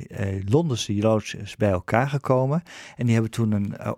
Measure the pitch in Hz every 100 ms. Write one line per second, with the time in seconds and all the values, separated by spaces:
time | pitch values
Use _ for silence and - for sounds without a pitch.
0 | - - 101 98 98 135 170 117 - 104
1 | 110 110 - - 104 - 107 92 - 110
2 | 139 139 - 131 131 156 - - - -
3 | 123 113 113 - 113 104 101 - 113